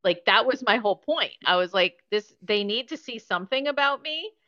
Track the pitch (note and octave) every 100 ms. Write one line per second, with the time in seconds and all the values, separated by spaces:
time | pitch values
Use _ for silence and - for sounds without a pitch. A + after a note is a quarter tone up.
0 | F#3 E3+ - G3+ A#3+ C4+ A#3 A3+ G#3 F#3
1 | - D#4+ F#3+ - C#3+ F3+ F3+ F#3+ F3+ -
2 | _ G#3 - _ F#3 G#3 G3+ A3+ B3 D#4
3 | - A3+ - F3 F#3+ C4 C#4+ C#4+ C#4 C4+
4 | D4+ D#4 G#4+ -